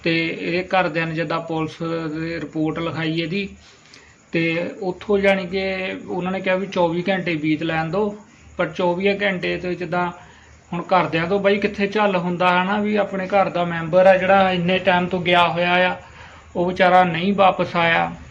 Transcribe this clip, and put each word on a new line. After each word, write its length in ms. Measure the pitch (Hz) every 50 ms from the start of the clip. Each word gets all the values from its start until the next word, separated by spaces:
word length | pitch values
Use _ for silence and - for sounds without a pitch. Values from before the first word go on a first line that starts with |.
ਤੇ 120 | - 175 165 165
ਇਹਦੇ 440 | 165 165 - - - 175 170 180 185
ਘਰਦਿਆਂ 420 | 185 190 185 180 175 151 165 165
ਨੇ 80 | 165 160
ਜਿੱਦਾਂ 240 | 160 165 156 165 160
ਪੁਲਿਸ 340 | 165 - 165 160 160 156 - - 170 165 165 165 165 156
ਦੇ 300 | 151 160 160 165 165 165
ਰਿਪੋਰਟ 380 | 156 143 - 160 156 160 156 165
ਲਿਖਾਈ 420 | 165 165 - 160 165 160 160 165
ਇਹਦੀ, 280 | 165 160 175 202 196 190 - - - - - _ _ _ - - - - - _ _ _
ਤੇ 420 | - 165 165 165 165 170 175 190 - -
ਉੱਥੋਂ 380 | 202 185 180 - - - 202 196
ਜਾਣੀ 280 | 196 196 196 190 185
ਕਿ 160 | 175 180 196 190 190 190 190 185 190 196 185 -
ਉਹਨਾਂ 260 | 185 196 180 175 180
ਨੇ 80 | 185 196
ਕਿਹਾ 160 | 185 190 185
ਵੀ 100 | 185 196
ਚੌਵੀ 380 | 190 190 190 175 170 160 175 175 196
ਘੰਟੇ 260 | 190 185 165 175 170
ਬੀਤ 260 | 156 147 156 156 147
ਲੈਣ 280 | 165 160 160 160 160 160
ਦਿਓ, 240 | 160 196 214 208 208 - - - - - - - -
ਪਰ 120 | - 180 160
ਚੌਵੀ 460 | - - 185 175 175 175 190 202 196
ਘੰਟੇ 400 | 190 202 202 190 180 175 175 175
ਤੇ 180 | 170 175 180 175
ਜਿੱਦਾਂ 360 | 165 180 165 170 180 180 175 175 - - - - - - - - - _ _
ਹੁਣ 100 | - 175 175
ਘਰਦਿਆਂ 420 | - 190 180 165 139 139 165 170
ਤੋਂ 140 | 170 196 202
ਬਾਈ 180 | 190 196 202 208
ਕਿੱਥੇ 280 | 208 202 - - 202
ਝੱਲ 300 | 196 202 214 208 202 185
ਹੁੰਦਾ, 340 | 180 175 180 175 170 180 180 180 180
ਹਨਾ, 160 | 185 190 208 214
ਵੀ 160 | 208 214 208
ਆਪਣੇ 300 | 208 196 196 196 190 185 185
ਘਰ 220 | 202 202 190 175
ਦਾ 140 | 151 175 175
ਮੈਂਬਰ 420 | 170 170 165 165 165 160 185 185
ਆ 100 | 190 190
ਜਿਹੜਾ 360 | 180 180 185 196 196 190 190
ਇੰਨੇ 260 | 185 180 170 175 185 185
ਟਾਈਮ 260 | 185 196 180 180 180 175
ਤੋਂ 120 | - 180
ਗਿਆ 260 | 165 170 175 175 175 170
ਹੋਇਆ 260 | 160 170 175 175 180 180 185 180
ਆ, 80 | 180 - - - - - - - - - - - -
ਉਹ 100 | 185 175
ਵਿਚਾਰਾ 380 | 180 180 - 190 180 180 185 180
ਨਹੀਂ 260 | 180 165 165 175 196 202
ਵਾਪਸ 420 | 185 196 185 190 - 180 - -
ਆਇਆ 360 | 170 165 170 165 170 170 165 - - - -